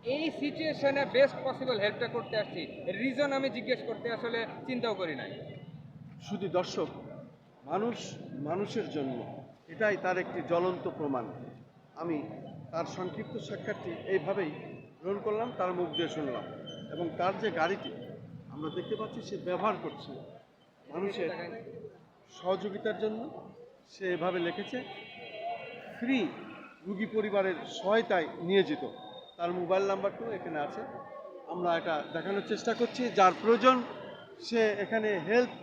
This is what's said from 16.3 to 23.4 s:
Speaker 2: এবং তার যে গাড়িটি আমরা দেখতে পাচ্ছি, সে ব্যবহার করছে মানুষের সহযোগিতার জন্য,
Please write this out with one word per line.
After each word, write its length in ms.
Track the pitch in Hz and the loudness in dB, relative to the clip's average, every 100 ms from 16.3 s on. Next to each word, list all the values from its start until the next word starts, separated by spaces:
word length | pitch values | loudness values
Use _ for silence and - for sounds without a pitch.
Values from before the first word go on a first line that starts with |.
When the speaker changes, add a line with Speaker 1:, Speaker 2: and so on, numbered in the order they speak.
| 117 98 - - - - | -2 -6 -10 -10 -12 -8
Speaker 2:
এবং 160 | 151 170 151 | -4 -4 0
তার 140 | 180 196 | 0 2
যে 100 | 214 | -2
গাড়িটি 420 | 170 165 202 - - - - - - - | 2 2 0 -4 -10 -10 -12 -14 -16 -12
আমরা 200 | 139 156 170 | -8 -6 -4
দেখতে 200 | 175 208 | -4 -4
পাচ্ছি, 260 | 214 - | -4 -8
সে 140 | - 190 | -8 -6
ব্যবহার 380 | 151 180 202 190 | -2 0 2 0
করছে 300 | 160 - - 139 147 - - _ - _ - | -4 -8 -12 -12 -14 -18 -20 _ -20 _ -12
মানুষের 380 | 151 196 214 165 165 175 147 - - - - - - - | -4 -4 -2 -4 -4 -6 -8 -12 -12 -14 -16 -20 -20 -20
সহযোগিতার 680 | - 175 190 202 190 220 185 | -8 0 0 0 -2 -2 0
জন্য, 500 | 214 220 277 - | 0 -2 -6 -10